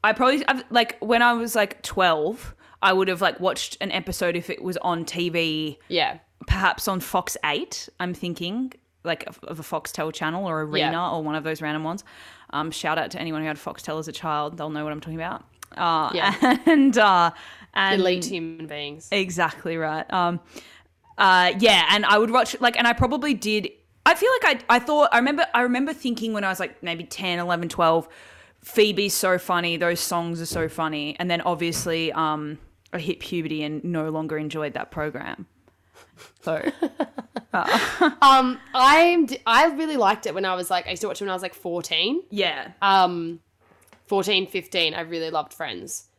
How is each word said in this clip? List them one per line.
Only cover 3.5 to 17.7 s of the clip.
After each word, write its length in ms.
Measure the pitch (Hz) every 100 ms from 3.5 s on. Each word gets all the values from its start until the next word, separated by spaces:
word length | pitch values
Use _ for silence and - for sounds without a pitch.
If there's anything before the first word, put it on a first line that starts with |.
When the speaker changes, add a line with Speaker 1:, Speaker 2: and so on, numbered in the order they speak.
| - - -
Speaker 1:
an 120 | 190
episode 420 | 185 175 175 180
if 160 | 170 170
it 100 | -
was 160 | 185 175
on 260 | 180 170
T 240 | 165 175 175
V. 500 | 170 165 156 156 139 _
Speaker 2:
Yeah. 320 | 175 135 - _ _ -
Speaker 1:
Perhaps 400 | 190 190 - -
on 100 | 185
Fox 380 | - 190 - -
eight, 440 | 151 147 349 - - _
I'm 120 | 180
thinking, 600 | 170 180 165 175 220 262 - _ _
like, 180 | 170 160 -
of, 100 | -
of 160 | - 160
a 20 |
Foxtel 500 | 156 160 - - 156
channel 320 | - 156 170
or 180 | 190 156
Arena 280 | 151 160 151
Speaker 2:
Yeah. 200 | 165 180
Speaker 1:
or 120 | 165
one 140 | 151 156
of 80 |
those 180 | 151 160
random 220 | 151 151
ones. 180 | 156 190 - - - - -
Um, 220 | 143 156
shout 260 | 147 156 160
out 140 | 143
to 80 | -
anyone 220 | 165 156
who 40 | 156
had 100 | 151
Foxtel 380 | - - - 156
as 80 | 156
a 40 |
child. 440 | 151 165 151 151 165
They'll 120 | 151
know 120 | 151
what 100 | 151
I'm 80 | 151
talking 140 | 160 160
about. 240 | 165 214 - _ - -
Uh, 340 | 170 160 151
Speaker 2:
Yeah. 460 | 175 196 196 262 -
Speaker 1:
<laughs> 40 | -
and, 320 | 311 269 226
uh, 320 | 214 180 170 - - - -